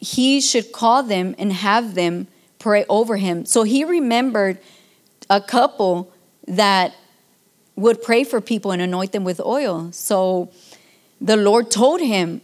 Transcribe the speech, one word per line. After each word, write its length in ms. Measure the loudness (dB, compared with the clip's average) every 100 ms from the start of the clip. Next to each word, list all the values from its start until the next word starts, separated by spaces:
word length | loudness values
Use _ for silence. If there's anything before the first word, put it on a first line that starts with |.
he 400 | -8 0 2 2
should 320 | 0 -2 -4
call 320 | -2 2 2
them 320 | 0 -2 -4 -4
and 140 | -4
have 420 | -2 0 0 0
them 320 | -2 -2 -4 -8 _ _ _
pray 260 | 0 0 2
over 280 | 0 0 -2
him. 300 | -2 -4 -2
So 160 | 0
he 220 | 2 0
remembered 760 | 0 0 0 0 0 0 -2 -4 -12 -20 _ _ _ _ -2
a 100 | -2
couple 720 | 0 0 0 0 0 -2 -4 _ _ _ -6
that 460 | 2 4 4 0 -4 _ _ _ _ _ _ _ 0
would 260 | 2 2
pray 220 | 0 0
for 160 | 0 -4
people 320 | -4 -4 -4
and 100 | -2
anoint 300 | -2 -4 -4
them 100 | -4
with 180 | -4 -4
oil. 480 | -2 -2 -2 -4 -8
So 580 | -8 -2 0 0 0 -4 _ -20 -20 _ _ _ -8
the 160 | 0 2
Lord 340 | 4 4 2
told 300 | 2 2 2
him, 400 | 0 0 -2 -6